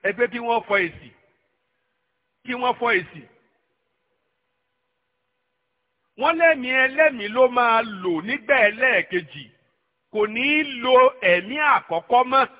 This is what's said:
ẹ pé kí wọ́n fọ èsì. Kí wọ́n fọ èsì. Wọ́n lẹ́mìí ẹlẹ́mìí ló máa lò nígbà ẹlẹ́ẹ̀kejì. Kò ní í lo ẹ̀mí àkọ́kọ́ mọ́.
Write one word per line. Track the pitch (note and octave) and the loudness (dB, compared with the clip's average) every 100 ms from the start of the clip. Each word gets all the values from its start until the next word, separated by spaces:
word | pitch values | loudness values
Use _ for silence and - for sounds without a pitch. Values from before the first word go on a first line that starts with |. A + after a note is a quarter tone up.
ẹ | F#3+ | -6
pé | G3 A#3+ | -4 -4
kí | A#3+ | -4
wọ́n | A#3 A#3 | -4 -4
fọ | G#3+ G3+ | 0 -2
èsì. | F3 - B2+ _ _ _ _ _ _ _ _ _ _ _ _ _ - | -2 -8 -20 _ _ _ _ _ _ _ _ _ _ _ _ _ -12
Kí | |
wọ́n | B3 B3 - | -4 -4 -2
fọ | A#3+ | -2
èsì. | G#3+ D#3+ D#3+ A#2 _ _ _ _ _ _ _ _ _ _ _ _ _ _ _ _ _ _ _ _ _ _ _ _ _ _ _ _ - | -2 -4 -18 -20 _ _ _ _ _ _ _ _ _ _ _ _ _ _ _ _ _ _ _ _ _ _ _ _ _ _ _ _ -4
Wọ́n | C#4+ E4 | -2 4
lẹ́mìí | E4 D4+ B3 C4 | 2 2 -2 0
ẹlẹ́mìí | C4 C4+ D#4 B3 G#3 | 0 2 0 0 -6
ló | A#3 B3+ | 2 2
máa | B3 A#3+ A3+ A3+ | 2 2 0 -2
lò | G3 F#3 E3 | -6 -4 -4
nígbà | G3 C#4 - C4+ | -6 -8 0 2
ẹlẹ́ẹ̀kejì. | G#3 A3 C4 G#3 - F3+ D#3 D3 A#2 _ _ _ _ _ _ | 2 2 0 0 -2 -8 -8 -20 -20 _ _ _ _ _ _
Kò | G#3+ | -4
ní | G#3 A3 C#4 | -4 -2 -2
í | D4+ D4 | -2 -4
lo | B3+ B3 B3+ B3+ - | -6 2 6 4 2
ẹ̀mí | F#3+ F3 F#3+ C#4+ D4+ | 0 0 -2 -4 0
àkọ́kọ́ | E3+ - E3+ - A#3+ | 0 0 -8 0 0
mọ́. | B3+ C4 B3+ | 2 0 0